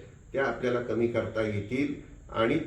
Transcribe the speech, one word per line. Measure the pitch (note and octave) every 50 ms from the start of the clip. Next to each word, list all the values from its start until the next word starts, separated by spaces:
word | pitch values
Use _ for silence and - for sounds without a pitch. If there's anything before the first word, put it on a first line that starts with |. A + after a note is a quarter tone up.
| - - - - - - -
त्या | C3 C3+
आपल्याला | C3 B2+ - B2+ B2 A#2+ A#2+
कमी | A#2 - A2 A2 A#2
करता | A#2 A#2 A2+ G#2 G#2 - A2 A2
येतील | G#2+ G#2 G2+ G2+ - B2 C3+ D3 - - - - - - - - - -
आणि | A2 A2+ A#2+ D3 D#3+ -